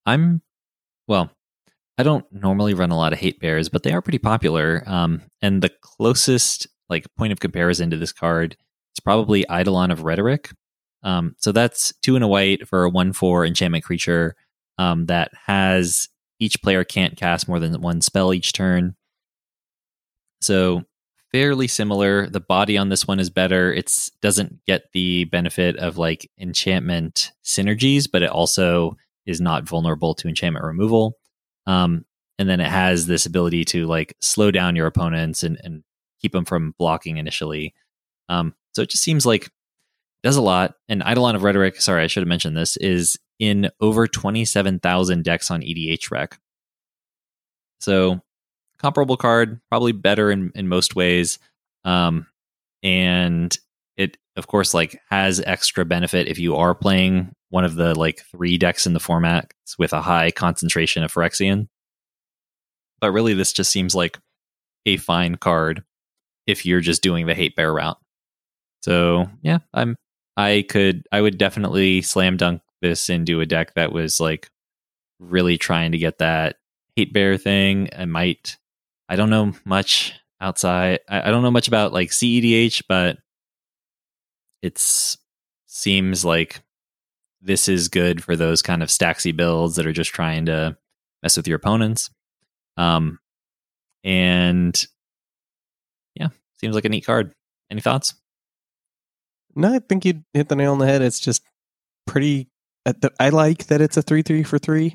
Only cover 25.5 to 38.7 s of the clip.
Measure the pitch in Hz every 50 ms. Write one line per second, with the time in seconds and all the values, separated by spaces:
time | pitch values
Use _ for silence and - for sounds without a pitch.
25.5 | - - 90 87 - - 90 85 80 85 85 82 82 - - - _ - 95 90
26.5 | 82 - - 95 92 92 - 87 87 85 82 82 - - - - - _ - -
27.5 | - - 98 101 107 113 127 135 139 143 139 - - 92 87 - - 80 85 82
28.5 | - - 92 87 87 87 82 82 - - _ _ _ _ _ 101 87 80 87 85
29.5 | 80 78 78 - 85 82 82 82 78 76 85 82 78 - - 85 80 - - 87
30.5 | 78 69 80 80 80 87 104 110 113 113 110 110 117 - _ _ _ _ _ _
31.5 | _ _ _ 98 95 90 90 85 85 82 - _ _ _ _ _ _ - 98 95
32.5 | 92 90 85 71 85 95 90 92 90 87 82 85 87 82 - 90 82 92 87 85
33.5 | 85 85 82 - - 87 82 80 82 82 78 - - - - - - 107 107 104
34.5 | 95 92 90 90 87 82 80 80 - - 87 82 82 82 82 80 80 - - 82
35.5 | 80 - - 87 82 78 - _ _ _ _ _ _ _ - - - 92 85 -
36.5 | 90 85 80 78 - - 85 80 80 82 - 85 80 78 78 76 - - 80 78
37.5 | 76 76 76 78 - _ _ _ _ _ _ _ _ _ _ - 87 87 - -
38.5 | - _ _ _